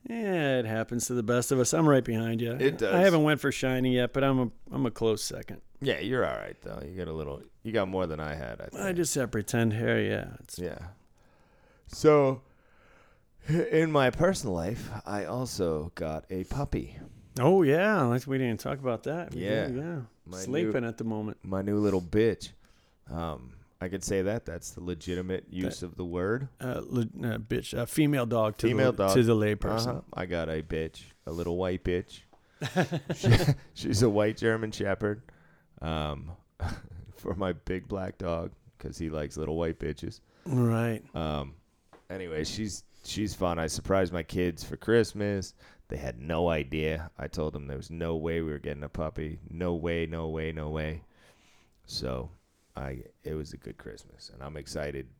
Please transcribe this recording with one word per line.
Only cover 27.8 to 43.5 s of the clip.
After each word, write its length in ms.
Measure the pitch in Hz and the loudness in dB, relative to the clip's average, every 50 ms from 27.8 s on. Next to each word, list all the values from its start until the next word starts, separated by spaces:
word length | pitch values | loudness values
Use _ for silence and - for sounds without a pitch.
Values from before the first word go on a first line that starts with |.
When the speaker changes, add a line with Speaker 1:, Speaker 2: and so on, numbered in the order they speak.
| 120 - | -4 -2
Speaker 1:
female 400 | - - 151 143 147 135 120 113 | 2 4 4 4 4 2 0 2
dog 300 | 120 117 110 107 104 - | 2 2 2 2 0 2
to 80 | - 113 | 0 2
Speaker 2:
Female 240 | 117 107 107 127 | 4 6 4 4
Speaker 1:
the, 140 | 117 98 101 98 | 4 4 4 6
Speaker 2:
dog. 80 | 98 | 6
Speaker 1:
to 80 | 131 120 | 6 8
the 120 | 113 117 | 8 6
layperson. 520 | 107 104 104 107 104 - 98 104 113 117 123 | 6 4 2 2 0 0 0 0 0 0 -2
Speaker 2:
Uh-huh. 140 | 120 - - - - | -4 -6 -8 -8 -8
I 140 | - 92 90 | -8 -6 -2
got 220 | 87 85 82 78 | -2 -2 -2 0
a 120 | 80 78 | -2 -4
bitch, 400 | 78 80 82 80 80 80 - - - - - _ _ | -4 -2 -2 -2 -2 -4 -6 -12 -20 -20 -20 _ _
a 60 | - | -8
little 260 | 80 85 85 85 85 90 | -4 -4 -2 -2 0 0
white 260 | 92 90 90 92 - | 0 0 -2 -2 0
bitch. 360 | 92 87 87 101 - - - - _ - _ _ _ _ _ | 0 0 0 -2 -4 -14 -20 -20 _ -20 _ _ _ _ _
Speaker 1:
<laughs> 540 | 151 127 - 180 165 - 175 151 - - 139 | -8 -2 0 0 0 0 0 -6 -4 -4 -6
Speaker 2:
She, 140 | - - 117 117 - 175 147 135 | 0 6 8 8 8 8 6 2
<laughs> 180 | - - - - | 2 -2 -18 -14
she's 300 | - - 135 120 98 120 | -8 -4 0 2 4 4
a 60 | 117 | 4
white 280 | 104 104 107 107 110 - | 4 4 2 2 0 0
German 340 | - 113 110 113 113 110 | 0 2 2 2 -2 -6
Shepherd, 520 | 107 - 101 101 95 - 107 104 104 113 - - - - - - - _ _ _ _ - | -4 -4 -2 -2 0 0 0 -2 -2 -2 -8 -20 -20 -20 -20 -20 -20 _ _ _ _ -8
um, 500 | - 80 80 80 76 76 73 73 80 82 87 - _ _ _ _ | -4 -4 -2 -2 -2 -2 -4 -6 -8 -12 -14 -16 _ _ _ _
<laughs> 40 | - 90 - - - - - - - - - - | -4 -4 -4 -6 -10 -14 -16 -16 -16 -18 -18 -10
for 160 | - - 92 | -6 -6 -4
my 200 | 90 98 92 87 | -2 0 -2 -2
big 340 | 76 _ - 95 92 - - | -4 _ -4 -4 -4 -4 -4
black 320 | 104 95 95 95 - _ | -6 -4 -4 -6 -8 _
dog, 320 | 95 87 85 82 85 92 - _ _ - _ _ | -4 -2 -2 -2 -4 -6 -10 _ _ -20 _ _
'cause 220 | - 67 - - | -12 -12 -8 -6
he 100 | 85 80 | -6 -4
likes 260 | 78 78 76 71 - | -2 -4 -4 -4 -6
little 220 | 76 78 78 78 82 | -6 -4 -2 -2 0
white 220 | 85 82 78 - | 0 -2 -2 -4
bitches. 400 | - 78 76 - - - - - _ _ _ _ _ | -4 -6 -6 -6 -8 -10 -12 -12 _ _ _ _ _
Speaker 1:
Right. 560 | 180 135 127 120 113 113 113 117 117 113 107 - - - | -2 0 2 4 4 2 2 0 0 -2 -4 -8 -10 -6
Speaker 2:
Um, 400 | - 80 78 76 73 71 69 - - _ _ _ _ _ _ - - _ _ | -4 -4 -2 -2 -4 -4 -6 -12 -18 _ _ _ _ _ _ -20 -20 _ _
anyway, 320 | 92 95 92 85 80 78 78 | -10 -10 -8 -6 -4 -4 -4
she's, 400 | 78 - 101 110 107 90 - - - _ - - | -4 -4 -6 -6 -6 -6 -10 -14 -18 _ -20 -14
she's 300 | - - 92 107 104 90 | -8 -4 -4 -2 -4 -2
fun. 240 | - 92 87 | -2 0 0